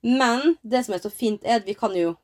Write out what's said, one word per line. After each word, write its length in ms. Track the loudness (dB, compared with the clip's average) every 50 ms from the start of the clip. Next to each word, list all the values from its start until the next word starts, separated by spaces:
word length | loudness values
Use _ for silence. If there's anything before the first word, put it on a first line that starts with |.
| 2
Men 520 | 2 2 4 4 2 2 2 2 2 2 0 -2
det 180 | -2 -2 -2 0
som 100 | -2 -6
er 40 | -6
så 120 | -6 -8
fint 320 | -6 -2 -2 -2 -2 -2 0
er 120 | 0 0 0
at 40 | 0
vi 100 | -4 -6
kan 200 | -4 -4 -2 0
jo 220 | 0 0 -2 -2 _